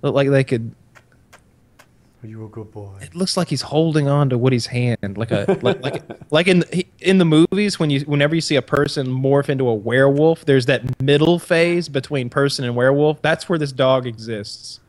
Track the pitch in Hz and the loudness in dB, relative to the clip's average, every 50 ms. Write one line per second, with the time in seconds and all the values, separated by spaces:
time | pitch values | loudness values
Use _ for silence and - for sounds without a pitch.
0 | - 143 110 135 143 135 139 135 135 - 135 113 113 117 - _ _ _ _ - | -2 0 0 2 2 2 2 2 2 2 -2 -4 -4 -6 -12 _ _ _ _ -20
1 | _ _ _ _ _ _ - - _ _ _ _ _ _ _ _ - _ _ _ | _ _ _ _ _ _ -20 -20 _ _ _ _ _ _ _ _ -20 _ _ _
2 | _ _ _ _ - 110 110 110 110 107 107 117 107 101 _ 110 101 101 98 98 | _ _ _ _ -20 -18 -16 -14 -16 -14 -14 -16 -16 -16 _ -16 -16 -16 -16 -18
3 | 101 143 - 170 190 185 - - 175 - 151 127 - - - 151 165 165 151 156 | -18 -16 -6 -6 -4 -4 -2 -2 -2 -2 -4 -6 -6 -2 0 0 2 2 2 0
4 | 147 139 143 143 147 131 127 120 117 131 131 120 113 - - 123 123 123 117 - | 0 2 2 2 2 2 0 2 2 2 2 2 -2 -2 -4 -2 0 0 -2 -2
5 | - 98 98 98 113 - 120 104 101 - 196 - - 123 - - - 131 - - | -4 -8 -6 -6 -4 -2 -2 -2 0 0 -2 0 0 -2 -2 -2 -4 -8 -8 -8
6 | - _ 113 - - _ - 151 175 185 185 180 160 - - 175 180 _ _ _ | -12 _ -20 -20 -10 _ 0 2 2 4 2 2 2 0 -2 -6 -6 _ _ _
7 | - 175 190 190 180 165 156 156 165 180 - 190 208 208 - - 170 151 143 139 | 0 2 4 4 4 4 6 6 4 4 2 0 -2 -2 -2 -2 -2 0 0 -2
8 | 143 151 147 143 143 147 160 165 151 - 156 135 123 - - 147 143 147 - - | -2 -2 0 0 2 2 0 -2 -2 0 0 0 0 0 0 0 0 0 -2 -6
9 | 135 127 127 131 131 135 139 143 143 - 143 131 131 123 117 107 101 117 117 127 | -4 -4 -4 -2 0 2 2 2 2 0 -2 -2 0 0 -2 -2 -2 -2 2 4
10 | 135 139 139 143 151 160 165 160 - - 139 135 123 120 135 120 113 123 127 _ | 4 4 4 4 2 2 2 0 0 2 2 2 2 2 -2 -2 -2 -6 -6 _
11 | 131 135 143 147 156 160 175 175 165 - 180 165 165 170 175 175 170 - 139 139 | 0 2 2 4 4 4 2 2 0 -2 0 2 2 2 0 -2 -4 -4 -6 -6
12 | 127 - 151 139 127 120 - 139 139 143 139 - 135 123 120 120 123 127 139 143 | -6 -4 -6 -6 -6 -4 -2 0 0 0 -2 -4 -6 -4 -2 2 2 2 4 4
13 | 147 151 156 147 _ 151 160 160 - - 185 165 151 139 131 127 139 131 131 131 | 2 0 0 0 _ -2 -2 -2 -2 -4 -4 -2 -2 -6 -2 0 2 4 4 2
14 | 127 127 117 110 110 113 113 107 104 - - - - - - - _ | 0 -4 -10 -12 -10 -10 -8 -8 -8 -12 -16 -18 -18 -20 -20 -20 _